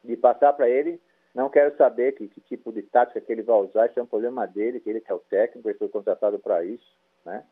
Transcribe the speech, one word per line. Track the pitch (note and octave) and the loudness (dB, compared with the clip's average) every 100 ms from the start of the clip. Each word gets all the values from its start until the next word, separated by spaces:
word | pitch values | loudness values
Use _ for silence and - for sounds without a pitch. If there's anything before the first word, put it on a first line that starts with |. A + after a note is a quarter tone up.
De | A#2+ A#2 | -8 2
passar | B2 A#2+ C#3+ | 2 4 2
pra | C#3 B2 | 4 2
ele, | C3 D#3 E3+ _ _ _ | 2 -2 -8 _ _ _
não | B2+ C3+ | -6 2
quero | C#3+ D3 C#3+ | 4 2 4
saber | C3 A2+ B2+ | 2 4 -2
que, | C#3 G2+ | -2 -14
que | - | -16
tipo | _ A#2+ A#2 | _ -12 -10
de | A2 | -12
tática | G2+ B2 B2 A2 | 0 2 2 -4
que | - | -6
ele | A2 | -6
vai | G#2+ A2+ | 2 2
usar, | G2 G#2+ A#2 | 2 0 0
isso | B2 | 0
é | |
um | A#2+ | -4
problema | G#2+ A#2 B2+ G2 | -4 -4 -6 -8
dele, | G2 A2 A#2+ | -4 -4 -4
que | G#2+ | -8
ele | A2 | -8
que | - | -6
é | |
o | F#2 | -8
técnico, | _ G2 A#2+ B2 A2+ | _ 0 0 -2 -8
ele | G2+ | -6
foi | G#2 | -6
contratado | G#2+ G2+ F#2 G#2 G2+ | -6 -4 -2 -2 -4
pra | G#2+ F2+ | -2 -2
isso, | F2 A#2+ _ _ _ _ | -2 -10 _ _ _ _
né? | E2+ G#2 _ | -14 -14 _